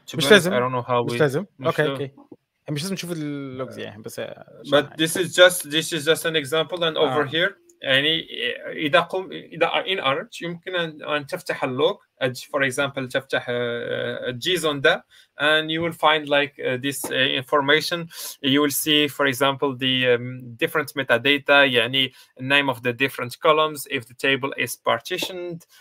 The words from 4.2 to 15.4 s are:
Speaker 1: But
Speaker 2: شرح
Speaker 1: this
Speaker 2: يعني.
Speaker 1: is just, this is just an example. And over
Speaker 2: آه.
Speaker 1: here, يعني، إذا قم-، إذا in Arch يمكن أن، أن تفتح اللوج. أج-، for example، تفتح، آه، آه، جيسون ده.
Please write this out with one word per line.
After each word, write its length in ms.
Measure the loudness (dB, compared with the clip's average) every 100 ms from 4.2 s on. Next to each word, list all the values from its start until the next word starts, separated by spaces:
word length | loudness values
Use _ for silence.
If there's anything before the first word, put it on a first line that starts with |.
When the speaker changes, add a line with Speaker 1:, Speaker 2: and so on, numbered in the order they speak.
| -10 -12 -20 -16
Speaker 1:
But 60 | 2
Speaker 2:
شرح 260 | 2 2 -2
Speaker 1:
this 200 | -2 0
Speaker 2:
يعني. 120 | 0
Speaker 1:
is 40 |
just, 360 | 6 6 6 -4
this 220 | -4 -2
is 120 | -2
just 200 | 0 0
an 120 | 0 -2
example. 480 | -2 -2 -2 -2
And 120 | -2 0
over 260 | 0 2
Speaker 2:
آه. 60 | 0
Speaker 1:
here, 260 | 0 -2 -2 _ -10
يعني، 440 | 0 2 2 -2 -4 -6 -6 -6 -8
إذا 280 | -6 2 2
قم-، 320 | 2 -4 -6
إذا 520 | -12 -10 -2 0 0 -2
in 140 | -2
Arch 420 | 0 -2 -4 -10
يمكن 340 | -10 -10 -6 -4
أن، 260 | -4 -6
أن 240 | -4 -4 -4
تفتح 380 | -10 -6 -4
اللوج. 320 | -4 0 0 0 _ -4
أج-، 220 | -4 -4 -6
for 120 | -2
example، 460 | 0 0 -4 -4 -4
تفتح، 380 | -4 -2 -4 -2
آه، 800 | -4 -2 -4 -6 -4 -4 -6 -6
آه، 20 |
جيسون 500 | -6 -2 -2 0 2
ده. 260 | 2 2 -2 _ _ -2